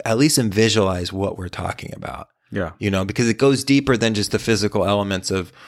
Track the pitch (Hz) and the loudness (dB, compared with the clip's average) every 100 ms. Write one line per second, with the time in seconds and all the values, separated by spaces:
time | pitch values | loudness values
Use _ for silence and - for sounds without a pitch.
0 | 113 113 151 - 113 95 113 107 95 90 | -2 2 4 4 2 4 2 4 2 0
1 | 87 95 98 - 90 - 90 - - - | -4 -4 -4 -4 -10 -8 -8 -8 -10 -12
2 | - - - _ - 101 82 - 101 95 | -12 -12 -16 _ -10 -6 -6 -4 -2 0
3 | 98 101 117 110 139 135 - 139 139 120 | -2 0 0 2 2 2 4 2 4 2
4 | 117 107 98 107 - 107 104 104 92 101 | 2 0 -2 -2 0 0 0 0 0 0
5 | 98 95 - 95 90 - | 0 -2 -2 -4 -4 -12